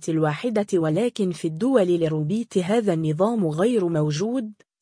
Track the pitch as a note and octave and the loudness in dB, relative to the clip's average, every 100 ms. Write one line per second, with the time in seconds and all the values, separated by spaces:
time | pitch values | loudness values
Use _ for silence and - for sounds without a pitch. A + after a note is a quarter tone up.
0 | - D#3+ D#3 D3+ B3 G#3+ G#3 F#3 D#3+ D#3 | -2 0 0 -2 -2 -2 0 0 2 0
1 | A#3+ - F#3 D#3+ E3+ D#3+ A#3+ B3+ F3+ F3 | 0 0 -2 -2 -6 -2 2 4 4 2
2 | E3 D#3 D3+ G#3+ A#3 G3 F3 A3+ G#3 D#3+ | 0 0 -2 -2 -2 -2 0 2 2 0
3 | D#3+ D3+ G3+ A#3 E3+ D3+ G#3+ A#3+ F3+ E3 | 0 2 0 2 0 2 2 2 0 0
4 | D3+ D3 G#3+ B3+ G#3+ - _ _ | 0 -2 -2 -4 -6 -12 _ _